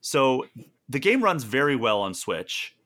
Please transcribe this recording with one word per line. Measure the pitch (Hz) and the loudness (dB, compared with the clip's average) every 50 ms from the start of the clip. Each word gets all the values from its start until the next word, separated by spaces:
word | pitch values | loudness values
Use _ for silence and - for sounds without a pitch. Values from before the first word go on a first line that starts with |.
So | _ - - 147 135 135 131 127 - - _ 113 - - _ _ _ _ | _ -2 0 2 4 4 2 2 -2 -6 _ -20 -20 -20 _ _ _ _
the | 127 143 | -6 -2
game | - 196 226 269 262 | 2 2 2 4 2
runs | 202 180 160 123 | 2 0 0 -4
very | 110 104 131 143 147 143 | -2 0 0 2 2 2
well | 127 113 113 107 104 | 2 2 2 2 2
on | 101 95 92 | 0 -4 -6
Switch | - - - 92 80 80 - - - - - _ _ _ | -8 -6 -4 -4 -4 -4 -6 -8 -8 -8 -10 _ _ _